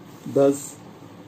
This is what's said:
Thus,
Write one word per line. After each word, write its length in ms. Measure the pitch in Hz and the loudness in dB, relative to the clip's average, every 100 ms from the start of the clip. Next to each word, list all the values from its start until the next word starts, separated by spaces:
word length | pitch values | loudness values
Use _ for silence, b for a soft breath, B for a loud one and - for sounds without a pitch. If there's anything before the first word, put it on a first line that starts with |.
| - - - | -20 -16 -4
Thus, 500 | 131 139 139 - - - - - - | 2 2 2 -6 -16 -20 -20 -20 -20